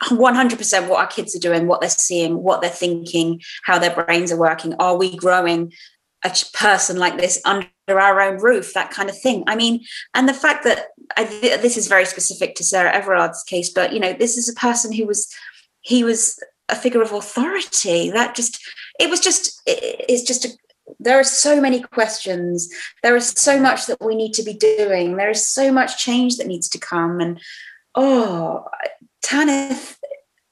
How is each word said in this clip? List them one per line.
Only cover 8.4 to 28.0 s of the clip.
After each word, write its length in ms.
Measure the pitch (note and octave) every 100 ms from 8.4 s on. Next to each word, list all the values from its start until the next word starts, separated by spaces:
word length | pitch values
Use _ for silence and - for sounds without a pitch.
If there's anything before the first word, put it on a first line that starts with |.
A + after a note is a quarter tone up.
| A3+ A3 F3+
that 160 | F#3+ -
kind 180 | - G3
of 100 | -
thing? 260 | C4 G3+ -
I 100 | G#3+
mean, 260 | A#3 A#3 - - -
and 160 | B3 C4
the 60 |
fact 300 | C4 D4+ D4
that, 240 | A#3 - - - - -
I 80 |
th-, 360 | G#3+ G#3+ B3 -
this 160 | A#3+ A#3
is 80 | G#3+
very 180 | F#3+
specific 500 | F#3 - - F#3 F#3+ -
to 80 |
Sarah 280 | E3+ F#3 F3
Everard's 500 | G3+ G3 F3+ E3 -
case, 260 | - F3+ F3
but, 240 | F#3 E3+
you 60 | A3
know, 120 | F#3
this 240 | - A#3+ B3
is 100 | A#3+
a 80 |
person 380 | - B3 A#3 A3
who 140 | A3 G#3
was, 260 | G3+ - - - - _ _
he 240 | - B3
was 340 | A#3 A3+ - - - _ -
a 80 | -
figure 240 | B3+ A#3+
of 120 | A3
authority. 1000 | G#3 - B3 D#4 F#4+ - - G3 E3+ F3
That 240 | G#3+ B3
just, 280 | - A#3+ - - - - -
it 80 | E4
was 120 | E4+
just, 420 | F#4+ - - -
it, 400 | - - A1 - -
it's 180 | A#3+
just, 200 | - A#3+
a, 40 | B3 - _ _ - -
there 180 | A#3 C4+
are 60 |
so 380 | C4+ - D4 D4
many 180 | C4+ B3
questions. 880 | B3 - A3 G#3+ G3 F3+ F3 F3 - - - -
There 140 | A#3 A#3+
is 120 | A#3+
so 300 | - D4 C#4
much 280 | C4 - -
that 160 | -
we 140 | A3 A3
need 180 | A3
to 80 | A3
be 100 | G#3+
doing. 640 | G#3 G#3+ G#3+ G3+ F#3 F3 F#3
There 140 | G#3
is 160 | A3 -
so 260 | C4+ C4+
much 320 | C4 B3 -
change 320 | - A#3+ B3 B3
that 100 | F#3+
needs 220 | F3 -
to 80 | -
come. 420 | - F3 E3 F3
And, 200 | E3+ E3+ - - - - _
oh, 720 | B3+